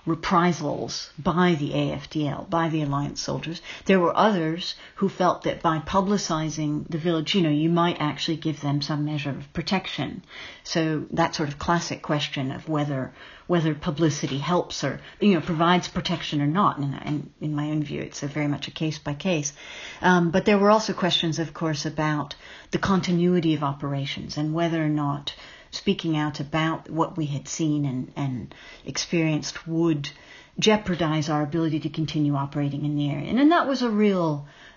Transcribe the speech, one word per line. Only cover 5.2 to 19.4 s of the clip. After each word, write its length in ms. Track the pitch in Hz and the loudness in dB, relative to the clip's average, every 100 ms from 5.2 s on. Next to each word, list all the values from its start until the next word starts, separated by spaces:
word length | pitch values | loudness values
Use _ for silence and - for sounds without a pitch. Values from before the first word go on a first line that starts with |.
| 180 - | 0 2
that 180 | - - | -4 -2
by 180 | 170 160 | 0 0
publicizing 1040 | 156 196 190 202 - 160 156 156 147 147 - | 0 0 2 0 0 -2 -2 -2 -4 -4 -4
the 80 | 160 | -2
village, 380 | 175 160 151 202 | 0 0 0 2
you 60 | |
know, 80 | 160 | 4
you 200 | 147 160 | 4 4
might 320 | 170 170 - | 4 2 2
actually 360 | 151 143 - 160 | -2 -2 -4 -2
give 220 | 160 143 | -4 -2
them 220 | 143 143 | -2 -2
some 240 | 143 151 147 | -2 -2 -2
measure 240 | 147 143 | -2 -4
of 240 | 135 - | -6 -8
protection. 680 | - 165 190 - - - - - - - - | -8 -2 -2 -2 -6 -6 -8 -14 -18 -18 -16
So 420 | - 165 160 151 - | -4 0 0 0 -2
that 240 | 165 165 - | 0 0 0
sort 140 | 147 | -4
of 80 | 143 | -4
classic 440 | - 170 - 139 | 0 0 0 -8
question 500 | - 147 - 147 131 | -2 -2 -2 -4 -4
of 160 | - 165 | -6 -4
whether, 460 | 151 147 135 123 - - - - | -2 0 -2 -6 -10 -20 -20 0
whether 260 | 175 156 | 2 2
publicity 680 | 151 180 147 160 - 143 135 | 0 -2 2 2 2 -4 -4
helps 440 | 143 180 - - | 0 0 0 -4
or, 160 | 139 - - - | -4 -4 -12 2
you 140 | 208 165 | 4 4
know, 60 | |
provides 460 | 180 160 170 180 - | 2 2 4 4 2
protection 540 | 185 - 165 - 151 | -6 -4 -4 -2 0
or 60 | 143 | 2
not. 320 | 180 165 143 | 4 2 2
And, 200 | 143 131 | -4 -4
and 300 | - 147 - - | -4 -6 -6 -8
in 160 | 156 147 | -4 -4
my 160 | 151 | -2
own 120 | 151 | -2
view, 180 | 143 147 | -2 -4
it's 220 | 135 - | -8 -6
a 40 | 143 | -6
very 200 | 151 147 | -2 -2
much 200 | 143 - | -2 -6
a 40 | |
case 280 | - 156 151 | -4 -4 -4
by 140 | 147 | -6
case. 400 | 143 190 160 | -4 0 0